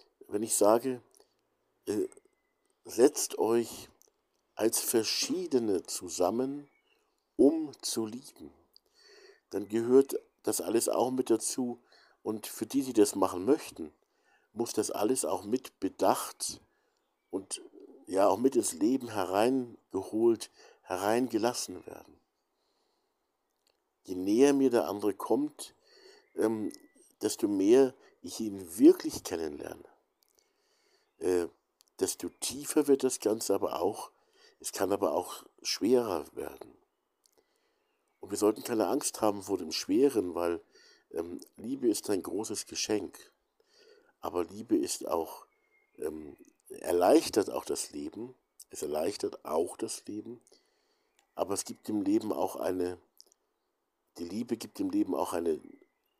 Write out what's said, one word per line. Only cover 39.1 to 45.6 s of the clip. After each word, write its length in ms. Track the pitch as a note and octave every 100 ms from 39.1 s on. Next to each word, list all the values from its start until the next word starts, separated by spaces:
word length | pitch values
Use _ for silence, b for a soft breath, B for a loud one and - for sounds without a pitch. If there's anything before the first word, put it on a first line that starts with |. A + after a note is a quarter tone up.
| -
haben 220 | A2 G2+
vor 160 | F#2+ F#2
dem 140 | D#2+
Schweren, 600 | - - G#2 C#3 A#2 F2+
weil, 260 | E2 E2+ E2+ _ b b b b
ähm, 300 | - E2+ F2 - -
Liebe 320 | G#2+ C3+ A#2+
ist 200 | G2+ -
ein 140 | G2
großes 440 | E2 F#2 A2 G#2 -
Geschenk. 640 | - - G#2+ D#2+ - - _ _ _ b b b b b b
Aber 240 | E2+ F2
Liebe 320 | E2+ G2+ A2 F#2+
ist 300 | - - -
auch, 400 | E2+ D#2+ - - _